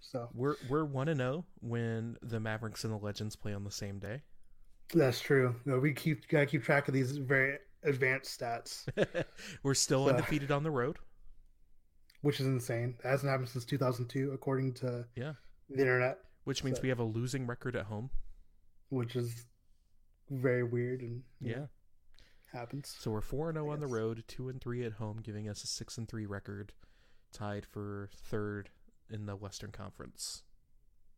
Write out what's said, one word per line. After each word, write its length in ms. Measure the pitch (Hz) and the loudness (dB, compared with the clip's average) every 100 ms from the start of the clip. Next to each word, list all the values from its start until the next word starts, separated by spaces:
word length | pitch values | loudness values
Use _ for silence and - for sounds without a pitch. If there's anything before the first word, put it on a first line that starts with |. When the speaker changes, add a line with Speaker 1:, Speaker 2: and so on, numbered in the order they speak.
Speaker 1:
so. 280 | - 127 117 | -8 -6 -6
Speaker 2:
We're, 220 | 117 139 147 123 | -2 0 0 0
we're 160 | 147 | 0
one 220 | 156 135 147 | 2 0 2
and 140 | 147 | 2
oh 220 | 127 151 - - | 2 0 -4 -8
when 560 | 117 117 117 113 113 117 | -4 0 0 0 -4 -6
the 200 | 123 113 | -4 -2
Mavericks 420 | 110 107 110 104 | -2 -2 -4 -4
and 100 | 113 | -4
the 40 | 110 | -2
Legends 400 | 104 101 107 - | -4 -4 -6 -4
play 180 | 110 | -4
on 80 | 101 | -4
the 80 | 101 | -6
same 300 | - 101 98 | -6 -6 -6
day. 220 | 95 127 - - - - - - - | -6 -8 -10 -18 -18 -18 -20 -20 4
Speaker 1:
That's 280 | 170 135 120 | 6 6 4
true. 340 | - 139 127 120 | 6 6 6 2
No, 140 | 143 127 | 2 4
we 140 | 151 | 4
keep, 340 | 131 160 147 - | 2 0 0 4
gotta 200 | 156 135 | 4 6
keep 180 | 147 | 2
track 240 | - 143 - | 4 4 6
of 60 | |
these 220 | 135 127 143 | 2 2 0
very 420 | 127 135 135 143 - - | 4 4 4 2 -10 -2
advanced 560 | 151 131 131 131 - - | 0 4 4 2 -2 -6
stats. 480 | 120 117 - - - - 190 175 - - | -4 -4 -6 -10 -6 0 2 2 -4 -6
Speaker 2:
<laughs> 200 | - 175 | -14 -4
We're 120 | 135 | 2
still 320 | 135 - 135 139 | 2 4 6 6
Speaker 1:
So 40 | |
Speaker 2:
undefeated 400 | 123 - 151 139 | 4 4 2 2
on 140 | 143 | 2
the 60 | 156 | 2
road. 240 | 139 123 - - - - - - - - - - _ - - | 2 0 -2 -10 -14 -16 -16 -18 -20 -20 -20 -20 _ -20 -2
Speaker 1:
Which 180 | 143 139 | 0 2
is 60 | 135 | 2
insane. 480 | 131 120 117 120 120 | 2 0 -2 -2 -4
It 20 | 123 | 0
hasn't 240 | 135 139 | 2 2
happened 200 | 131 123 | 0 0
since 140 | 127 | -6
two 140 | - 139 | -2 2
thousand 300 | 127 117 120 | 2 2 -2
two, 240 | 135 139 | -2 -2
according 400 | 135 - 131 131 | -2 0 0 0
to 320 | 123 127 120 120 | 0 -2 -4 -6
Speaker 2:
Yeah. 200 | - 135 147 - - - | -6 -6 -8 -14 -20 -6
Speaker 1:
the 80 | 135 | 4
internet. 380 | 131 127 127 - - - | 6 8 4 0 -10 -12
Speaker 2:
Which 220 | - 131 | -4 -2
means 140 | 131 131 | 0 0
Speaker 1:
So 40 | |
Speaker 2:
we 60 | 131 | 0
have 100 | 120 | 2
a 60 | |
losing 420 | 113 113 123 135 123 | 0 0 0 -2 -2
record 300 | - 131 120 | -4 -4 -4
at 80 | 98 | -4
home. 240 | 107 131 - - - - - - - - | -4 2 2 2 -6 -16 -20 -20 -20 -4
Speaker 1:
Which 260 | 131 117 | 0 0
is 320 | 123 120 - - _ _ - _ - - _ - | 0 -2 -4 -12 _ _ -20 _ -20 -20 _ -8
very 320 | 135 131 123 | 0 4 4
weird 380 | 120 120 123 127 | 4 2 0 -2
and, 220 | 120 120 135 - | -4 -8 -10 -8
you 100 | 113 | -6
Speaker 2:
Yeah. 40 | 117 | -4
Speaker 1:
know, 120 | 147 - - - - - - - - | -6 -12 -20 -20 -20 -20 -20 -20 -14
happens, 420 | 123 120 143 - - | -12 -8 -8 -10 -8
Speaker 2:
So 120 | 120 | -4
we're 100 | 107 | -2
four 260 | - 127 165 | -2 -2 -2
and 80 | 156 | -2
oh 140 | 147 | -2
Speaker 1:
I 20 | |
Speaker 2:
on 80 | 147 | -2
the 60 | 143 | -2
Speaker 1:
guess. 80 | |
Speaker 2:
road, 300 | 113 113 113 - | 0 0 -2 -8
two 220 | - 127 | -8 -6
and 100 | 123 | -6
three 240 | 123 123 | -4 -2
at 80 | 117 | -4
home, 280 | 104 110 107 | -4 -4 -4
giving 260 | 110 104 107 | -6 -6 -6
us 160 | 104 | -6
a 20 | - | -6
six 300 | - 120 - | -6 -6 -8
and 100 | 110 | -6
three 200 | 113 104 | -4 -4
record, 480 | 98 101 101 101 - - - - - - | -6 -6 -10 -10 -14 -20 -20 -20 -20 -20
tied 320 | - 104 101 | -10 -6 -6
for 460 | - 107 101 101 101 | -6 -8 -6 -6 -8
third 540 | - - 110 104 104 98 - - - - | -10 -4 -2 -2 -4 -8 -16 -20 -20 -12
in 160 | 107 | -8
the 120 | 104 98 | -6 -6
Western 340 | 101 - 101 | -8 -10 -10
Conference. 720 | - 98 - - - - - - - _ - - - - | -10 -12 -12 -14 -10 -10 -10 -14 -20 _ -20 -20 -20 -20